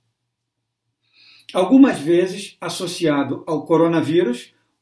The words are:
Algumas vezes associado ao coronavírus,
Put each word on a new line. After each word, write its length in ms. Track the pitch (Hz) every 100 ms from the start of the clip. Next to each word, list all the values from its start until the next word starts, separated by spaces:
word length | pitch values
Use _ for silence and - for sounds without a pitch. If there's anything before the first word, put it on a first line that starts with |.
| _ _ _ _ _ _ _ _ _ _ _ _ _ - -
Algumas 460 | 190 185 262 277 -
vezes 560 | 143 170 185 202 - -
associado 840 | 170 - 180 - 165 143 127 - -
ao 180 | 156 -
coronavírus, 880 | 160 165 165 135 170 185 240 - _ _ _